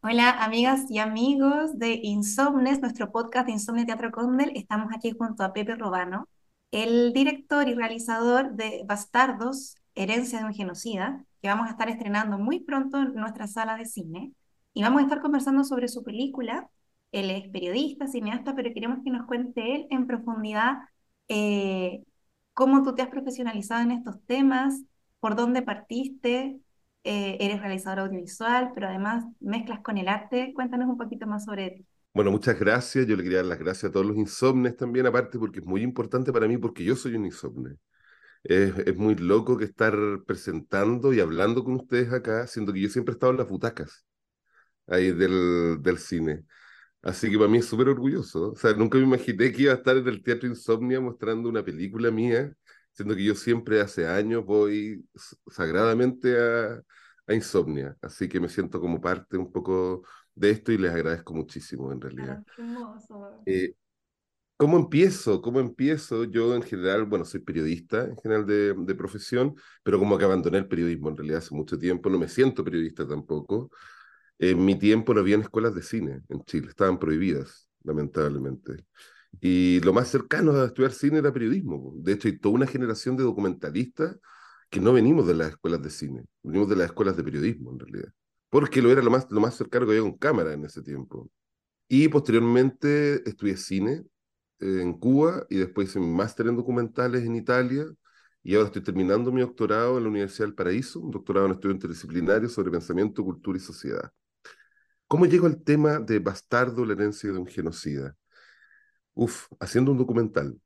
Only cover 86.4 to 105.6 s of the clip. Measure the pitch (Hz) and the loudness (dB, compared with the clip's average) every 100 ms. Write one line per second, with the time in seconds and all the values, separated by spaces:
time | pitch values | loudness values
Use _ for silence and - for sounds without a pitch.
86.4 | - 87 101 98 87 - 98 85 76 71 | -4 0 2 2 0 0 0 0 -4 -2
87.4 | 87 117 62 64 - 50 - _ _ _ | -2 -4 -10 -14 -14 -14 -14 _ _ _
88.4 | _ 143 143 131 120 123 120 123 131 107 | _ 2 4 4 6 6 6 2 2 0
89.4 | 113 127 113 123 120 107 107 - 139 120 | 0 0 -2 0 2 2 2 -2 0 0
90.4 | 80 73 73 - 69 69 64 - - _ | -2 -4 -10 -14 -12 -12 -12 -16 -18 _
91.4 | _ _ _ _ _ 131 156 147 143 113 | _ _ _ _ _ 4 6 4 4 4
92.4 | 117 123 131 - 147 147 147 143 - 101 | 6 6 4 2 0 2 2 0 -4 -4
93.4 | 101 92 - 95 104 156 - _ _ _ | -4 -4 -4 -2 0 -2 -8 _ _ _
94.4 | _ _ 95 95 90 85 120 139 160 185 | _ _ -4 -2 -2 -2 2 4 4 0
95.4 | - 95 92 - 98 104 85 85 110 - | -4 -2 0 -2 -2 0 0 0 -2 0
96.4 | 117 120 123 123 117 117 123 123 117 117 | -2 0 -2 -2 -2 -2 -2 0 -2 -4
97.4 | 110 123 127 135 156 160 _ _ _ _ | 0 2 2 -2 -6 -12 _ _ _ _
98.4 | - 104 104 101 98 92 92 104 120 127 | 2 4 4 0 -4 0 2 2 2 0
99.4 | 123 123 110 107 120 127 113 104 98 - | -2 0 0 2 2 0 0 -2 -4 -2
100.4 | 107 104 87 101 - - - 101 - 98 | -4 -2 -2 0 -4 -10 -8 -8 0 2
101.4 | 98 92 98 95 87 82 78 85 85 107 | 2 2 0 -2 -4 -10 -6 -2 2 2
102.4 | 117 113 87 85 82 87 104 101 92 85 | 2 -2 -2 -2 -2 -2 0 -2 -6 -6
103.4 | - 92 - 80 64 53 - _ _ _ | -6 -8 -8 -12 -8 -6 -8 _ _ _
104.4 | - - _ _ _ _ _ 151 175 175 | -20 -20 _ _ _ _ _ 4 6 6
105.4 | 170 151 | 4 2